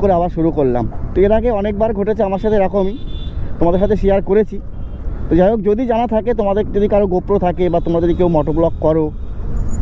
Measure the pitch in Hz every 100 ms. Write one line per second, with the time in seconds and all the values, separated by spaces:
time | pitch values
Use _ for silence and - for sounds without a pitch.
0 | 202 175 175 165 160 156 135 120 110 -
1 | - 180 202 220 240 208 208 202 220 202
2 | 202 214 196 190 214 208 190 196 190 -
3 | - - - - - - 165 180 208 208
4 | 190 196 185 202 214 202 - - - -
5 | - - - 165 185 226 190 208 247 233
6 | 240 220 220 226 202 196 208 202 202 202
7 | 202 180 - 202 180 170 180 170 170 170
8 | 170 175 175 156 147 151 165 - 156 160
9 | 151 - - - - - - -